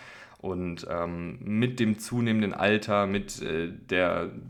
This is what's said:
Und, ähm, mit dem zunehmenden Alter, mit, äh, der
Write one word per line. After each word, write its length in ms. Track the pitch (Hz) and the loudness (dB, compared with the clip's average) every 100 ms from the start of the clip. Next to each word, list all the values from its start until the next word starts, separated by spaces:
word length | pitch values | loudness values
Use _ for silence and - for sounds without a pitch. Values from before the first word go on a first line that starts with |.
| - - - - | -20 -20 -20 -10
Und, 480 | 95 90 90 85 - | -6 -4 -4 -4 -4
ähm, 480 | 85 85 85 85 - | -4 -2 -4 -8 -8
mit 400 | 87 107 123 127 | -2 2 2 2
dem 200 | 110 107 | 2 2
zunehmenden 540 | - 120 117 110 101 | -2 0 2 4 2
Alter, 520 | - 98 107 110 101 98 | 2 4 4 4 2 4
mit, 380 | 101 101 - | 0 -2 -6
äh, 260 | - 80 85 | -2 -2 -2
der 600 | 113 - 92 87 87 85 - - | -6 -2 2 4 2 -2 -8 -14